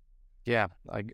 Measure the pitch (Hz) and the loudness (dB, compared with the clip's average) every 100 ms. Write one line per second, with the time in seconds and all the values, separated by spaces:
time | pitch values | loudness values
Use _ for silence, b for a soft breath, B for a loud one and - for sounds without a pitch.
0 | _ - - - - 117 98 - - - | _ -20 -20 -12 0 2 2 -4 -10 -8
1 | 104 | -8